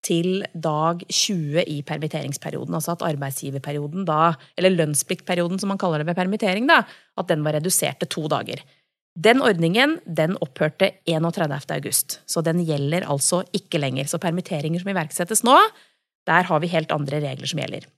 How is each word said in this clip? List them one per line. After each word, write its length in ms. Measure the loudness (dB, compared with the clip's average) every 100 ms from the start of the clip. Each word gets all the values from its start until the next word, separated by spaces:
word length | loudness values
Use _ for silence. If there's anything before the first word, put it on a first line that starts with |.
til 400 | 0 0 0 -2 -4 -4
dag 440 | -2 0 0 0 -4
tjue 540 | -2 0 -2 0 0 0
i 140 | -4
permitteringsperioden. 880 | -6 -6 -4 -6 -6 -8 -8 -8 -4
Altså 180 | -4 -4
at 120 | -4 -2
arbeidsgiverperioden 1000 | -2 -4 -6 -8 -8 -6 -6 -6 -4 0
da, 300 | 4 4 2 -8 2
eller 180 | 4 6
lønnspliktperioden 840 | 2 0 -2 -6 -2 0 0 -2
som 100 | -2
man 80 | -2
kaller 260 | 0 0
det 40 | -2
ved 100 | 0
permittering 500 | 0 0 0 2 4
da, 160 | 4 4 -10 _ -8
at 100 | 0
den 160 | 2
var 100 | 2
redusert 460 | 0 0 0 0 -4
til 80 | -6
to 200 | -4 -2
dager. 320 | -2 -2 -10 -14 _ _ _ _ 2
Den 220 | 4 6
ordningen, 600 | 4 4 2 4 2 0 -4
den 300 | 0 0 0
opphørte 480 | -6 -2 -2 2 -2 -2 -2
enogtredivte 680 | 0 0 0 -4 -4 -6
august, 460 | -6 -2 -4 -4 -10 -6
så 160 | -2
den 160 | 0 0 0
gjelder 420 | 0 0 -2 -2
altså 380 | -2 0 0 -2
ikke 260 | -6 _ -4
lenger. 240 | -2 -4
Så 160 | -4 -4
permitteringer 640 | -2 -4 -4 -4 -2 -4
som 80 | -2
iverksettes 500 | -4 -4 -4 -2 0 6
nå, 80 | 8 6 0 _ _ _ _ 2
der 160 | 2
har 160 | 4 2
vi 80 | 2
helt 240 | -2 0
andre 300 | -2 -2 -2
regler 240 | -4 -6 -6
som 120 | -6
gjelder. 260 | -6 -10 -14